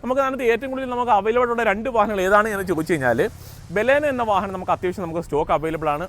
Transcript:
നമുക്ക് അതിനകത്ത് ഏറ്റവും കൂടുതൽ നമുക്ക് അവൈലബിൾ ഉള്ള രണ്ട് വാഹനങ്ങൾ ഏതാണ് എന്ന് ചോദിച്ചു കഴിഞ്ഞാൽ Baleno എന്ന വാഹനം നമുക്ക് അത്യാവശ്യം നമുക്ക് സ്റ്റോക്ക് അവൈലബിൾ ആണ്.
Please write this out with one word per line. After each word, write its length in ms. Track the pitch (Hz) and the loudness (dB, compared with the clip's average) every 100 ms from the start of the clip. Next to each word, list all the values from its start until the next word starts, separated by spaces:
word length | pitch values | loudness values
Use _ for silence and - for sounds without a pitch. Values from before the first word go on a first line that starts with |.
നമുക്ക് 180 | 233 262 | -2 0
അതിനകത്ത് 220 | 269 262 240 | 0 0 0
ഏറ്റവും 180 | 226 269 | 0 -2
കൂടുതൽ 180 | 262 262 | -6 -4
നമുക്ക് 200 | 247 240 208 | -4 2 2
അവൈലബിൾ 300 | 208 240 247 | 4 2 2
ഉള്ള 100 | 233 226 | 2 0
രണ്ട് 180 | 196 247 226 | 0 0 0
വാഹനങ്ങൾ 260 | 208 202 185 | 0 2 4
ഏതാണ് 200 | 208 214 196 | 4 4 -2
എന്ന് 120 | 190 | -2
ചോദിച്ചു 200 | 160 156 165 | -2 0 0
കഴിഞ്ഞാൽ 260 | 127 117 208 - - - - 175 | 2 2 0 -2 -18 -18 -6 -2
Baleno 320 | 233 285 294 | 2 2 2
എന്ന 120 | 254 226 | -2 0
വാഹനം 240 | 196 202 190 | 0 0 -6
നമുക്ക് 160 | 185 | -2
അത്യാവശ്യം 300 | 170 180 180 175 | 0 -2 -4 -6
നമുക്ക് 160 | 165 160 | -6 -2
സ്റ്റോക്ക് 260 | 147 160 160 | -2 0 0
അവൈലബിൾ 320 | 160 160 156 | -2 -2 -2
ആണ്. 120 | 147 | -2